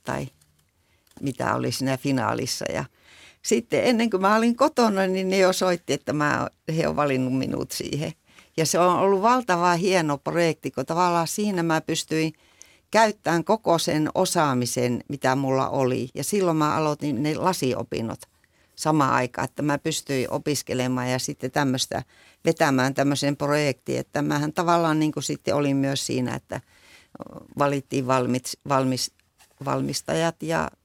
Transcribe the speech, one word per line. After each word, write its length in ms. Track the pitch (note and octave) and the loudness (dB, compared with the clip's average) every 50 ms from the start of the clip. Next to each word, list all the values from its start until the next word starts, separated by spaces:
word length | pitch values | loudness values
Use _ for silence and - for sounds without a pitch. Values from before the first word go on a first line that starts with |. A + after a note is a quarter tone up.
| - | -8
tai 240 | - C3 C#3 C#3+ C3 _ _ _ _ _ _ _ _ _ _ _ _ _ _ _ _ _ - | -6 -6 -6 -6 -8 _ _ _ _ _ _ _ _ _ _ _ _ _ _ _ _ _ -8
mitä 340 | - C#3 B2+ - B2+ A2+ G#2+ | -8 -6 -6 -4 -2 -2 -2
oli 160 | B2 B2+ B2+ | -2 -2 -4
siinä 260 | A#2+ - C3 C3+ C3+ C3 | -4 -2 -2 -2 -2 -2
finaalissa. 680 | - C#3+ C3+ C3 A2+ G#2 A2+ A#2+ A#2+ A#2+ - - - - - | -2 0 0 0 0 0 -2 -2 -2 -4 -6 -6 -6 -6 -4
Ja 120 | - C3+ - _ _ _ _ - - - - - _ | -6 -6 -8 _ _ _ _ -20 -20 -20 -20 -20 _
sitten 420 | - - F#3 A#3 A#3 - - C3+ - | -2 0 0 0 0 0 -2 0 2
ennen 260 | B3+ B3+ A3 A#3 A3+ | 2 2 2 0 0
kuin 120 | G#3+ F#3 | 0 2
mä 140 | F#3+ F#3+ G#3+ | 2 4 4
olin 200 | A3 A3+ A#3+ A#3 | 4 2 2 2
kotona, 520 | - C4+ D#4 - - A#3+ A3 G3+ F#3+ F#3+ F#3 | 2 2 0 2 4 2 2 4 2 0 0
niin 220 | F#3 F#3+ F#3+ F#3 | 0 0 0 0
ne 80 | F#3 G3 | 2 4
jo 160 | F#3+ F3+ F#3 | 4 4 4
soitti, 400 | - - F#3 F3+ E3+ - - C3 | 2 2 0 0 0 -2 -2 -4
että 200 | D3 - - C3 | -4 -2 -2 -2
mä, 340 | D3+ D3 D3 - - B2 - _ _ _ - D#3 E3 | 0 2 2 0 0 -2 -4 _ _ _ -6 -2 0
he 100 | D#3 D3+ | 0 0
on 80 | D#3 | 0
valinnut 420 | D3+ D3 D3 C3+ C3 C3 B2+ B2+ C3 | 0 0 0 2 0 0 0 -2 -2
minut 340 | C3 - - - - - | -2 -2 -4 -4 -6 -6
siihen. 420 | - - - - - C#3+ D#3 D#3+ D#3+ _ _ _ _ - - _ - - | -8 -8 -8 -6 -6 -6 -6 -6 -8 _ _ _ _ -20 -20 _ -4 -2
Ja 80 | D#3+ | -2
se 140 | D3 - E3+ | 0 2 4
on 200 | F3 F3+ F3+ C3+ | 4 4 4 4
ollut 220 | F3 G3 G3 F#3 | 4 4 2 4
valtava 520 | F#3+ A#3 B3 B3+ A#3+ - F3+ E3+ F3 F3+ F3 | 4 4 2 2 2 0 0 2 4 4 2
hieno 440 | E3 F3+ G3 F#3+ F#3 D#3+ D3+ C#3+ C#3 | 2 2 2 2 2 2 2 0 -2
projekti, 540 | - - D#3 E3 E3+ E3 D3+ - - C#3+ | -2 -2 0 2 2 2 2 0 -4 -8
kun 140 | - - C#3 | -4 -4 -4
tavallaan 420 | - E3 E3+ F3+ F3+ F3 E3+ E3 D#3 | -2 0 2 2 2 2 2 0 -2
siinä 360 | - - G#3 G#3 G3 F3 E3+ | -2 -2 -2 -2 0 0 0
mä 180 | E3 D#3+ D#3+ | 2 0 0
pystyin 520 | D#3 - E3 D#3+ - - D#3+ D#3+ D#3+ D#3+ D#3 _ _ _ _ _ - _ _ _ _ - | 0 -2 -4 -4 -4 -4 -2 -2 -2 -2 -4 _ _ _ _ _ -20 _ _ _ _ 0
käyttämään 520 | - G#3+ A3+ G#3+ G#3+ _ - D3+ E3 E3+ E3 | 2 4 4 4 2 _ -2 0 0 0 2
koko 340 | - G#3 A3 - E3+ E3+ D#3+ | 0 0 0 2 2 2 2
sen 320 | - - E3 D3+ D#3 - - | 2 0 0 0 0 0 0
osaamisen, 880 | - F#3+ F3 - F3 D#3 D3 C3 B2 B2 A#2+ - B2+ B2 B2 B2 A#2 - - | 0 0 2 2 2 2 2 2 0 0 -2 -2 0 0 0 0 -2 -4 -8
mitä 280 | C#3+ C3+ - C3 C3 | -8 -2 0 0 2
mulla 340 | C#3 C#3 C3 C3+ C3+ C3 - | 2 2 0 0 0 0 0
oli. 400 | - C#3 C3+ B2 B2+ B2+ C3 B2+ - | 0 0 0 0 0 0 -4 -6 -8
Ja 100 | - C#3+ | -8 -6
silloin 340 | - - G#3 F#3+ F3 D#3+ D#3 | -4 -2 0 0 2 2 2
mä 180 | D3+ D3+ - | 2 0 0
aloitin 480 | C#3 D#3 D3+ D3 - - D3 C#3 G#2+ D3+ | 0 0 0 -2 -2 -4 -4 -2 -2 -2
ne 120 | D3+ D#3 | -2 -2
lasiopinnot 840 | - A2+ F3+ F3+ - - C3 A#2+ - - - - D3+ A#2 A2+ - - - _ _ _ _ _ _ _ _ _ _ | -2 -2 -2 -2 0 0 -2 -2 -2 -4 -6 -6 -6 -6 -6 -8 -10 -14 _ _ _ _ _ _ _ _ _ _
samaan 380 | - - D#3 D#3 D#3 C#3+ C3 B2 | -6 -2 0 2 2 2 2 2
aikaan, 320 | B2 B2+ A#2+ - - B2+ | 0 0 -2 -4 -4 -6
että 160 | C3 - - | -6 -4 -4
mä 160 | C#3 D3+ D3 C#3+ | -2 -2 -2 -2
pystyin 540 | - D#3+ D#3 - - - C#3 C3 A#2+ - | -2 -4 -6 -6 -4 -4 -2 -2 -2 -2
opiskelemaan 760 | - C#3+ - D3+ D3 C3 - - - B2+ B2+ B2+ B2+ B2+ B2 B2+ | -4 -4 -2 -2 -4 -4 -4 -4 -2 -2 0 0 -2 -2 -2 -2
ja 100 | B2+ C3 | -2 -2
sitten 320 | - - D3 - - C3 | -2 -6 -8 -6 -8 -4
tämmöistä 520 | - D3+ D3 C3+ B2+ C3 - - - - B2 _ _ _ - - _ _ - | -2 0 0 0 0 -2 -2 -4 -4 -6 -8 _ _ _ -20 -20 _ _ -2
vetämään 480 | E3 D#3+ - D#3+ D3 C3+ C3 B2+ C3+ C3+ | 0 2 2 2 2 4 2 2 2 2
tämmöisen 440 | C#3+ C#3 C#3+ C#3+ C3+ - C#3+ D3 - | 0 0 0 2 0 0 -2 -2 -2
projektin, 600 | D3 C#3+ D3 D3+ D3+ C#3+ C3 _ - - C3+ B2+ | -2 0 0 2 2 0 -2 _ -6 -6 -6 -6
että 240 | C3+ _ - D3 | -6 _ -4 -4
mähän 320 | D3 D3+ D3+ D3 D3 D3+ D3+ | -2 0 0 -2 -2 -4 -2
tavallaan 460 | - F3 E3+ E3+ E3+ E3+ D#3+ D3+ D#3 | -2 0 2 2 2 4 2 2 2
niinku 220 | D#3 D#3 D3 D3+ | 2 0 0 -2
sitten 340 | C#3 - D3 - - - - | -4 -6 -6 -4 -2 0 0
olin 220 | C#3+ D3 C#3+ C#3 C#3 | 0 2 2 2 2
myös 280 | C3+ C#3 C#3 C3+ - | 0 0 -2 -2 -4
siinä, 300 | - B2+ B2+ B2+ A#2+ A#2 | -2 -2 -2 -2 -2 -4
että 260 | B2+ - - - - - _ _ _ _ - - - _ _ - - - - - - - - - - | -6 -8 -8 -10 -10 -10 _ _ _ _ -20 -20 -20 _ _ -18 -18 -18 -16 -16 -18 -18 -12 -4 0
valittiin 500 | C#3+ C#3+ C#3+ C#3 C3+ - - C#3 C3 B2 | 0 0 0 -2 -4 -4 -4 -2 0 2
valmits-, 520 | C3 C3 B2+ A#2+ B2 B2+ - - - - - C#3 | 2 2 2 2 0 -2 -4 -6 -12 -10 -4 0
valmis-, 440 | C#3 C3+ C3+ C3 C3 B2 - - _ _ _ _ _ _ - _ _ - C#3 | 0 2 2 2 0 -2 -4 -8 _ _ _ _ _ _ -20 _ _ -10 -6
valmistajat 800 | C#3 C3+ C3+ C3+ C#3+ C#3+ - - - D#3 D#3+ E3 E3+ D#3+ - - | -4 -4 -2 -2 -4 -4 -6 -4 -4 -2 0 0 -2 -4 -4 -6
ja, 280 | D#3 E3 D#3+ D#3+ - - _ _ | -2 -2 -2 -2 -4 -8 _ _